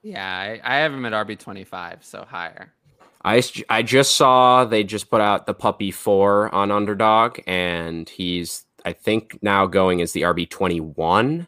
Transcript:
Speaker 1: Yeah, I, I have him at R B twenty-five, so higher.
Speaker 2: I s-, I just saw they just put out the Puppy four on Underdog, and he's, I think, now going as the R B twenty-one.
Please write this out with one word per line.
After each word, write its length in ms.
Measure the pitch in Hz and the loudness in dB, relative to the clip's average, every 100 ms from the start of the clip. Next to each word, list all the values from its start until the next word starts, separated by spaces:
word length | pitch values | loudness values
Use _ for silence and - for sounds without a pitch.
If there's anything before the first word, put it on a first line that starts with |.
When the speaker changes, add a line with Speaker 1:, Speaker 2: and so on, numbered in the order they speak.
Speaker 1:
Yeah, 240 | 214 185 95 | -12 -10 -8
I, 340 | 92 98 113 | -8 -8 -10
I 140 | 123 135 | -4 0
have 140 | 156 | -2
him 120 | 135 | -4
at 80 | 120 | -4
R 120 | 107 | -4
B 120 | 107 104 | -6 -10
twenty-five, 640 | - 98 92 92 87 87 | -14 -18 -14 -14 -14 -16
so 220 | - - - | -20 -20 -14
higher. 460 | 87 85 - 92 _ _ _ _ _ | -12 -12 -14 -20 _ _ _ _ _
Speaker 2:
I 140 | - 117 | 0 2
s-, 240 | 123 - - | 0 -8 -4
I 160 | 113 | -2
just 320 | 117 127 135 - | 2 2 4 4
saw 480 | 139 127 127 127 | 4 6 6 6
they 180 | 123 110 | 4 0
just 260 | 101 107 - | 0 -6 -2
put 120 | 117 | 0
out 260 | 104 101 - | 2 0 -2
the 80 | |
Puppy 380 | 101 110 - 101 | -4 -2 -2 -6
four 600 | - - 98 101 101 107 | -6 0 4 4 4 2
on 200 | 92 101 | 0 0
Underdog, 680 | 101 101 101 110 110 117 - - | 0 -2 0 4 4 2 -2 -4
and 640 | 90 90 85 82 82 82 | -2 -2 -4 -6 -8 -12
he's, 560 | - 90 87 85 - _ _ | -8 -4 -4 -6 -12 _ _
I 80 | 87 | -10
think, 460 | 85 - 110 - - | -6 -2 -2 -4 -6
now 280 | 104 98 95 | 0 2 2
going 340 | 95 92 90 | 2 2 2
as 80 | 87 | -2
the 140 | 90 | -2
R 100 | 82 | -2
B 100 | 87 | -2
twenty-one. 1000 | 85 - 95 85 80 73 82 95 123 165 | -4 -4 -2 -2 -6 -4 0 2 2 -4